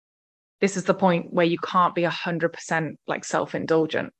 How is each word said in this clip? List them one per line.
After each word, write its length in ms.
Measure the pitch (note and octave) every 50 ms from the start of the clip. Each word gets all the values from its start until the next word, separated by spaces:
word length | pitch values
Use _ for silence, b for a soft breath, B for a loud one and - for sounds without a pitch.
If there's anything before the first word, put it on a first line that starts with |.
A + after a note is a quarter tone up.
| _ _ _ _ _ _ _ _ _ _ _ _
this 160 | - G3 G3 F3+
is 60 | F3
the 100 | - F#3+
point 360 | F#3+ G3 F#3 F3 E3+ - -
where 140 | - F3+ F3
you 140 | E3+ E3+ E3
can't 360 | - - - F#3 F3+ D#3+ -
be 100 | F3 E3+
a 60 | E3
hundred 400 | D3 - - F#3 E3+ E3 E3 E3 E3
percent, 460 | - - - E3+ D#3+ D#3+ C#3+ - - _
like, 180 | - D#3 - -
self-indulgent. 920 | - - D#3+ F3+ - - - F#3 - E3 D#3+ D#3+ D#3 - - - - - _